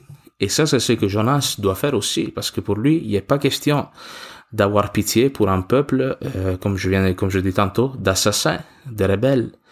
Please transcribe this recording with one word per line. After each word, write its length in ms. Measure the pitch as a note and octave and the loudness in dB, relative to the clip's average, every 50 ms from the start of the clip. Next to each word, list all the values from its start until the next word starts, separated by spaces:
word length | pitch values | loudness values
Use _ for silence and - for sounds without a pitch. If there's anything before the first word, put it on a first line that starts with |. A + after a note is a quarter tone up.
| - - - - _ - _ - | -20 -20 -20 -20 _ -20 _ -4
Et 100 | G2 G2+ | -4 -2
ça, 160 | - - D#3+ | 0 2 2
c'est 140 | D3+ C#3 A#2 | 2 2 2
ce 140 | - - A#2 | 2 2 0
que 140 | - A2 | 2 0
Jonas 500 | G2 G2 G#2+ G#2+ B2 C#3+ C#3+ C3 - - - | 0 0 0 0 2 2 0 0 -2 -2 -2
doit 160 | G2+ G2 F#2+ | 0 0 0
faire 180 | - - C#3+ B2+ | 0 0 0 0
aussi, 360 | G2+ - - - - G#2+ G#2 | 0 -2 -2 -2 -4 -4 -4
parce 200 | - G2 - - | -4 -6 -8 -6
que 120 | - - | -6 -6
pour 140 | - - G2+ | -4 -2 -2
lui, 260 | G2+ A#2 C#3+ D#3+ E3 - | 0 2 2 2 2 0
il 80 | G#2+ | -2
n'est 100 | G2+ F#2+ | -2 -2
pas 160 | - - C#3 | 0 0 0
question 500 | C#3 - C3+ - - - D3 D3 C#3 - - - - - - - - - - - - - _ | 2 2 0 -2 0 0 0 0 0 -2 -6 -10 -20 -20 -18 -18 -18 -18 -18 -20 -20 -20 _
d'avoir 400 | A2 G#2+ G2+ G2 G#2 G2+ G2+ - | 0 2 2 4 4 2 0 0
pitié 380 | - G#2+ F#2+ - - A2+ B2+ C#3 | 0 -2 0 2 4 4 4 2
pour 200 | C3+ - G#2 F#2+ | 2 2 2 2
un 120 | F#2+ F#2 | 2 0
peuple, 560 | F#2 - A#2+ C3+ C#3+ - C3 C3 B2+ C3+ - - - C#3 C3 | 0 2 0 0 2 2 0 0 0 -2 -4 -6 -8 -6 -6
euh, 220 | F#2+ F#2+ F#2+ F#2 | -4 -2 -2 -2
comme 200 | F#2 - G2+ G2 | -2 -2 -2 -2
je 120 | F#2 F#2+ F#2+ | 0 0 2
viens, 240 | F#2+ F#2+ F#2+ F#2+ F#2 | 2 2 2 2 0
comme 160 | - G2+ F#2+ | 0 -2 0
je 100 | F#2+ F#2+ | 0 0
dis 140 | F2+ G2 F2+ | 0 0 0
tantôt, 400 | G#2 G2+ F#2+ - - A#2+ C3+ C3 A2+ | 0 0 0 0 0 0 0 -2 -2
d'assassins, 600 | F#2+ F#2+ F#2 - - G#2+ G2+ - - D3+ F3 - - - - _ - C3+ | 0 0 0 2 0 0 0 0 0 -2 -2 -4 -6 -14 -20 _ -16 -8
de 160 | A2+ G2 F#2+ | -4 0 0
rebelles. 460 | F#2+ G2 G2+ B2 C3+ C#3 B2 A2 - - _ _ _ | 2 2 2 2 2 2 2 0 -2 -6 _ _ _